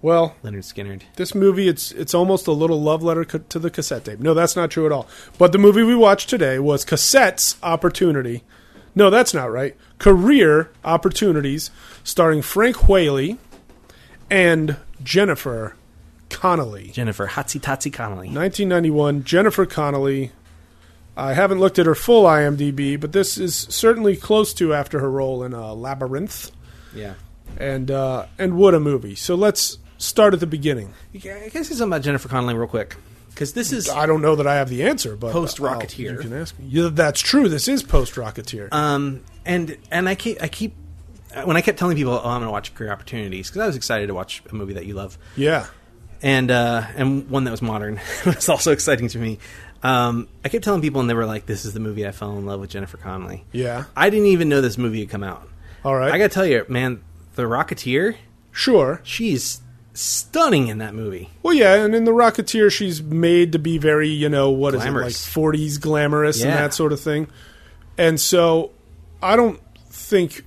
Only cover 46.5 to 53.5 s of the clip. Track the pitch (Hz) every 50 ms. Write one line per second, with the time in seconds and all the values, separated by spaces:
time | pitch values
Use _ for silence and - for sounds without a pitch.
46.5 | 127 123 120 120 117 117 110 104 - - 131 135 135 135 139 - 123 135 131 123
47.5 | 113 107 123 113 107 104 104 104 107 101 - - - - - 185 165 - - -
48.5 | 160 - - 165 151 - - - 143 117 120 117 - 120 117 113 110 - - -
49.5 | - - - - - - - 131 131 123 123 120 117 117 113 - - - - 139
50.5 | - 233 185 208 202 175 151 151 131 135 127 120 117 117 113 107 107 107 - -
51.5 | 107 95 - 110 101 110 110 107 104 107 104 101 98 - 107 101 104 101 101 101
52.5 | 101 98 98 95 - 101 98 92 - - - 95 95 95 92 92 92 90 - -